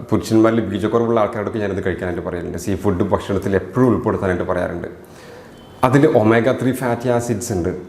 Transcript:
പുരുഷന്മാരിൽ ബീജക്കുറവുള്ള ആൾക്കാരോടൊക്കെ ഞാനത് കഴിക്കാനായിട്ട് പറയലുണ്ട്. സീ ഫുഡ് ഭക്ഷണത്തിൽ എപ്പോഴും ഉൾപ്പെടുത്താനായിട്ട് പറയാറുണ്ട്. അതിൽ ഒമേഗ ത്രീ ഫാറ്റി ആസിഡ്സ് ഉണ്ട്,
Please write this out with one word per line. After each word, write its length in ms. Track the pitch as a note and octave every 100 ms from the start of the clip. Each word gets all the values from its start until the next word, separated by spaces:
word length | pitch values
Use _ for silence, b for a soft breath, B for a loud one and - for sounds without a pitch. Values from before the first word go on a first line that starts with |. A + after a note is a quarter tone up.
| -
പുരുഷന്മാരിൽ 500 | G#2 - A2 A2+ A2+
ബീജക്കുറവുള്ള 600 | G2 G2 G#2 A#2 A#2 A#2
ആൾക്കാരോടൊക്കെ 400 | G2+ G#2+ G2+ A2
ഞാനത് 260 | G2+ F#2+
കഴിക്കാനായിട്ട് 380 | F#2+ E2+ F2+ E2+ F2
പറയലുണ്ട്. 280 | F2 E2 E2+
സീ 180 | G2+
ഫുഡ് 280 | F#2 G#2 F#2
ഭക്ഷണത്തിൽ 520 | G2 G2 - F#2+ G2+
എപ്പോഴും 320 | F#2+ - A#2+ B2+
ഉൾപ്പെടുത്താനായിട്ട് 580 | - G#2+ F#2 F#2+ F2
പറയാറുണ്ട്. 420 | F2+ F2+ F2 F2 E2+ - B B B B B B - -
അതിൽ 240 | B2+ C#3 C#3
ഒമേഗ 440 | A#2 A2 A#2 B2
ത്രീ 200 | B2+ B2
ഫാറ്റി 380 | B2+ B2+ A#2 B2+
ആസിഡ്സ് 440 | A#2+ A#2+ G#2 -
ഉണ്ട്, 160 | F#2 F2 D#2+